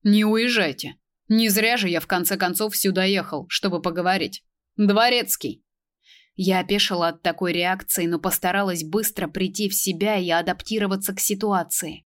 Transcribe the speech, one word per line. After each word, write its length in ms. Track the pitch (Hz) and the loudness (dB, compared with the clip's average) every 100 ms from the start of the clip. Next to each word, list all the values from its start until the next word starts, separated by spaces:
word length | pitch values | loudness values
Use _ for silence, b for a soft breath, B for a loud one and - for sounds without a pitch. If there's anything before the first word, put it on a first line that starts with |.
"Не 220 | 208 208 214 | 6 6 6
уезжайте. 680 | 220 240 226 165 135 143 - _ _ _ | 2 2 2 0 -2 -12 -14 _ _ _
Не 220 | 220 226 | 2 4
зря 280 | 202 220 240 | 2 2 2
же 120 | 190 | 0
я, 100 | 165 | -2
в 80 | - | 0
конце 300 | 180 175 190 | -2 0 -2
концов, 380 | 180 202 214 - | -2 -2 -2 0
сюда 280 | 196 185 | 0 2
ехал, 420 | 190 196 190 151 - | 2 0 -2 -10 -6
чтобы 320 | - 202 175 | -4 -2 -2
поговорить. 640 | 180 170 180 190 170 - _ _ _ - | -2 -2 0 0 -2 -8 _ _ _ 2
Дворецкий!" 880 | 208 202 240 247 220 - 123 - _ _ _ _ b b b - | 4 6 4 2 0 -4 -6 -10 _ _ _ _ b b b -2
Я 260 | 190 185 | 0 0
опешила 480 | 180 202 - 180 170 | 0 0 0 0 -2
от 120 | 165 | 0
такой 300 | 175 165 180 | -4 -2 -2
реакции, 540 | 175 175 190 - - 170 | 0 0 -2 -4 -2 0
но 120 | 165 | 0
постаралась 680 | 185 - 180 190 196 170 156 | -2 -2 0 0 0 -2 -2
быстро 420 | 202 214 - 170 | -2 -2 -4 -6
прийти 400 | 190 190 190 202 | -2 -4 -2 -2
в 80 | 196 | -2
себя 420 | 196 165 202 208 | -2 -2 0 0
и 120 | 180 | 0
адаптироваться 840 | 165 170 180 - 220 202 196 196 | 0 0 -6 -4 -2 -2 -2 -4
к 60 | 196 | -4
ситуации. 840 | - 202 214 190 165 - 160 160 _ | -4 -2 0 0 -2 -6 -6 -12 _